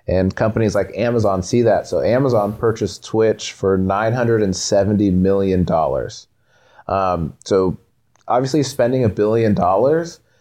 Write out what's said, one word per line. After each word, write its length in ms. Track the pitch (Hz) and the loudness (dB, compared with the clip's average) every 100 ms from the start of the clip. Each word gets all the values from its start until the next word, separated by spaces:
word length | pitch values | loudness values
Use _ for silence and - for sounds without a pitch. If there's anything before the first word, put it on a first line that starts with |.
| - | -4
And 300 | 92 95 - | 0 0 0
companies 400 | 110 113 110 101 | -2 0 -2 -2
like 160 | 95 - | -4 -4
Amazon 460 | 120 120 104 95 | -2 0 0 -2
see 180 | 90 120 | -2 0
that. 260 | 113 92 - | 2 2 0
So 140 | 87 | -2
Amazon 520 | 73 123 139 113 101 | 0 0 2 0 -2
purchased 520 | 107 113 107 101 - - | -2 -2 -2 -4 -6 -6
Twitch 480 | 110 110 107 - | 0 2 0 -6
for 240 | - 98 95 | -4 0 2
nine 360 | 95 98 113 | 0 0 -2
hundred 280 | 127 117 113 | 0 0 2
and 140 | 101 90 | 0 -2
seventy 560 | - 101 98 104 101 | 0 0 2 2 2
million 520 | 92 95 98 98 92 | 2 2 2 2 0
dollars. 640 | 85 82 73 65 57 - - _ _ _ _ _ - | 0 0 0 -2 -6 -12 -20 _ _ _ _ _ -6
Um, 460 | 98 92 87 80 - - | -2 0 -2 -4 -8 0
so 320 | 98 92 - _ _ _ _ - | 2 2 -2 _ _ _ _ -4
obviously 360 | 120 131 156 | -2 0 -2
spending 400 | 131 - 120 131 | -2 0 0 2
a 60 | 117 | 0
billion 440 | 92 104 117 110 | 0 0 2 2
dollars 640 | 92 87 95 131 160 170 - _ _ | 2 2 2 2 0 -4 -12 _ _